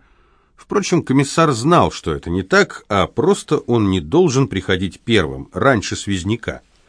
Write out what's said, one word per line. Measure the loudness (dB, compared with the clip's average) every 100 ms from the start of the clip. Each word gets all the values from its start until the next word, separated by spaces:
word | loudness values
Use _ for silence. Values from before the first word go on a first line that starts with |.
| _ _ _ _ _ _
Впрочем, | -4 -4 0 -2
комиссар | 2 2 2 2 0
знал, | 2 2 4 2
что | -2 -6
это | -6 -4
не | -4
так, | 0 2 2 -4 -4
а | 0 0
просто | 0 0 0 -2 -4
он | 0 0 2
не | 0
должен | 0 2 2 2 0
приходить | -2 -2 -2 -4 -6
первым, | 0 0 0 -6 -10
раньше | 0 2 2 -2 -8
связняка. | -4 -4 -2 -4 -6 -10 _ _